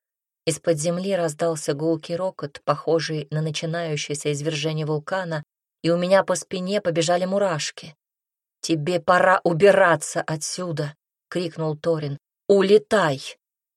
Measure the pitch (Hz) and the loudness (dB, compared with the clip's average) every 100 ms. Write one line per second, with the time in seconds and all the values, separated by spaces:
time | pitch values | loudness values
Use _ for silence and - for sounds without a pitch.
0 | _ _ _ _ - 151 - 160 165 175 | _ _ _ _ -6 -2 -2 0 -2 -4
1 | 190 185 170 151 170 160 - 143 160 160 | -2 -2 -2 -2 -2 -2 -4 -2 0 -2
2 | - 170 185 - 147 - - 147 - 160 | -4 -6 -6 -6 -12 -6 -4 -2 0 0
3 | 156 156 - 151 156 151 160 165 165 147 | 0 -6 -6 -4 -4 -4 -6 -6 -4 -6
4 | - 147 151 143 147 156 156 156 151 151 | -6 -4 -4 -4 -4 -4 -4 -4 -2 -4
5 | 151 190 175 160 - _ _ _ 160 170 | -4 -6 -4 -8 -8 _ _ _ 0 0
6 | 180 190 180 180 - 190 185 202 180 165 | 4 4 4 -2 -4 -6 -4 -2 0 0
7 | 165 175 185 196 196 151 - - 156 - | 2 2 0 0 0 -2 -6 -10 -18 -20
8 | _ _ _ _ _ _ - 160 147 175 | _ _ _ _ _ _ -4 -2 0 0
9 | 156 180 185 185 175 160 202 196 180 151 | 2 4 4 4 2 4 6 8 6 4
10 | - 160 - 160 - - 180 151 147 - | 0 -6 -4 -6 -6 -8 -6 -6 -6 -10
11 | _ _ _ 175 175 160 156 151 170 160 | _ _ _ -6 -6 -4 -6 -2 -2 -2
12 | 147 143 _ _ - 202 190 208 - 214 | -2 -8 _ _ 2 4 6 4 4 2
13 | 165 135 - - _ _ _ | 2 0 -8 -18 _ _ _